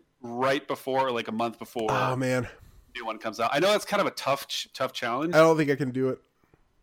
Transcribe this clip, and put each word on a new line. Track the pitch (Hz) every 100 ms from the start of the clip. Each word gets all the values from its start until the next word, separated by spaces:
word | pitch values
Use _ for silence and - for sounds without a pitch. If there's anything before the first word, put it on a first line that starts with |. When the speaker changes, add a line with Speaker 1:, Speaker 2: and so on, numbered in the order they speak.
| _ _
Speaker 1:
right | 123 120 131 143 143
before, | 139 - 131 135
like, | 117 113
a |
month | 110 117 110
before | 113 123 110
Speaker 2:
Oh, | 127 131
man. | 127 131 127 117 - - - _
Speaker 1:
new | 123
one | 113 110
comes | 113 104
out. | 113
I | 143
know | 190
that's | 208 -
kind | 202
of | 156
a |
tough | - 135 135 -
ch-, | - -
tough | - 131
challenge. | - 120 123 160
Speaker 2:
I | 151
don't | 165 160
think | 143
I |
can | 139 135
do | 127 131
it. | 127 _ _ _ _ _ _